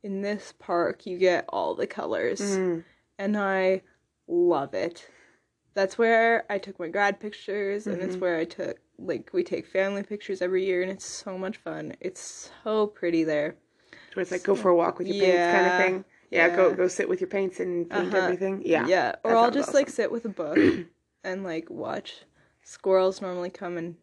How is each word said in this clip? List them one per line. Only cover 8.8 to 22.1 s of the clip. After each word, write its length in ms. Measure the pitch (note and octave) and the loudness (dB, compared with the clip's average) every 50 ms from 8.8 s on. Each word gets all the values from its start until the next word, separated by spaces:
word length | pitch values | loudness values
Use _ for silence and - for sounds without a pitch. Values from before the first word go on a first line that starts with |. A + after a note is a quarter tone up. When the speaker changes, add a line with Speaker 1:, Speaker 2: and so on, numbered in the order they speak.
| _ _ _ - | _ _ _ -14
Speaker 1:
like, 320 | - D3 D#3 A2+ - - - | -8 -6 -6 -6 -8 -4 -2
we 100 | F3 F3 | -2 -2
take 220 | - F#3+ - - | -2 -4 -8 -8
family 380 | - - F#3+ F#3+ G3 G3+ G3 G3+ | -4 -2 0 0 0 -2 -6 -6
pictures 380 | _ G#3+ G#3 - - G3 F#3 | _ -10 -12 -8 -8 -6 -4
every 220 | F3+ F3+ F#3+ F#3 F#3+ | -2 -2 0 0 0
year, 160 | G3 F#3 F3+ F3+ | 0 0 -2 -2
and 80 | F#3 | -4
it's 140 | G3 F#3 - | -6 -10 -12
so 320 | - - - - G#3 F#3+ | -14 -14 -12 -12 -10 -10
much 200 | F#3 F#3+ F#3+ A3 | -8 -8 -8 -10
fun. 380 | - _ E3 D#3+ D#3 D#3 D3+ - _ | -10 _ -12 -10 -10 -10 -12 -14 _
It's 520 | - F#3 - - - - - - - - - - _ | -10 -10 -10 -10 -16 -16 -16 -16 -18 -20 -20 -10 _
so 240 | A3+ G#3+ G#3+ G#3+ | -2 0 0 0
pretty 360 | G#3 G#3 - - F3 E3+ E3 D#3+ | 0 -2 -4 -2 0 2 2 2
there. 320 | D#3+ D3+ D3 D3 D#3 - _ _ _ _ _ _ _ - - - - - | 2 0 0 -2 -4 -6 _ _ _ _ _ _ _ -20 -20 -20 -12 -6
Speaker 2:
Where 80 | F#3+ | -6
it's 100 | F3+ F#3 | -4 -4
like, 120 | F3+ F3+ - | -4 -4 0
go 120 | - G3 | 0 0
Speaker 1:
So 60 | F#3+ | 2
Speaker 2:
for 80 | G#3+ F#3 | 4 4
a 60 | F3 | 6
walk 240 | E3+ E3+ E3+ F3+ - | 6 4 2 0 -4
with 80 | F3+ | -4
your 80 | G3 G3+ G3+ | -4 0 2
paints 160 | F#3+ F#3 F3+ | 4 4 6
kind 200 | F3 F3 F3 F3 F#3+ F3+ | 6 4 4 4 4 4
of 60 | F3 | 4
Speaker 1:
Yeah. 60 | F3+ F3+ | 4 4
Speaker 2:
thing. 240 | F#3 F#3 F#3 F#3 F#3+ _ _ _ _ _ | 4 2 2 -2 -6 _ _ _ _ _
Yeah, 240 | - F#3 E3+ F3 F3 | 2 4 4 4 6
go, 140 | F#3+ F#3 F3+ | 6 6 6
Speaker 1:
Yeah. 60 | - | 6
Speaker 2:
go 120 | F#3 F#3 | 4 0
sit 220 | F#3 F#3 - G3 - | 0 0 -2 -2 0
with 100 | F#3+ F3+ | 0 -2
your 80 | F#3+ F3+ | -2 -2
paints 300 | - G3 G3 F#3 F3+ - | -2 -2 -2 -2 -2 -4
and 300 | F#3 F#3 F3 F3 E3+ E3+ | -4 -2 -2 -4 -4 -2
paint 180 | F#3 G#3 F#3 F#3 G3+ | -2 -2 -2 2 2
Speaker 1:
Uh-huh. 40 | F#3+ F#3 | 2 2
Speaker 2:
everything. 360 | F3+ F3+ F3 F#3+ F#3+ G3 G3 - | 2 0 0 -2 -4 -4 -4 0
Yeah, 200 | - E3 D3+ - | 2 2 2 4
Speaker 1:
Yeah, 280 | D#3 F#3 F3+ C3+ A#2 - - _ | 2 2 2 2 0 -4 -4 _
or 80 | A3+ | 2
Speaker 2:
that 60 | A3+ | 6
Speaker 1:
I'll 60 | A3+ A#3 | 6 6
Speaker 2:
sounds 100 | A#3+ - | 4 4
Speaker 1:
just, 180 | C#4 C#4 - - | 0 -2 2 2
like, 140 | C#4+ C#4+ | 2 2
Speaker 2:
awesome. 80 | - - | 2 -2
Speaker 1:
sit 160 | - A3 - | -2 -2 -2
with 140 | - A#3 - | -2 -4 -6
a 40 | A3 | -8
book 280 | F#3+ - E3 D3 D#3 | -8 -6 -6 0 4
Speaker 2:
<clears throat> 680 | G#3 G3+ F#3 - - E3+ - _ _ _ _ _ _ _ | 4 6 4 4 2 -6 -12 _ _ _ _ _ _ _
Speaker 1:
and, 200 | F#3+ F#3 G3 G3 | -8 -8 -6 -8
like, 260 | F3+ D#3+ D#3+ E3 - | -6 -8 -8 -8 -10
watch. 540 | - - - D#3+ D3+ - - - | -12 -10 -8 -6 -8 -8 -10 -12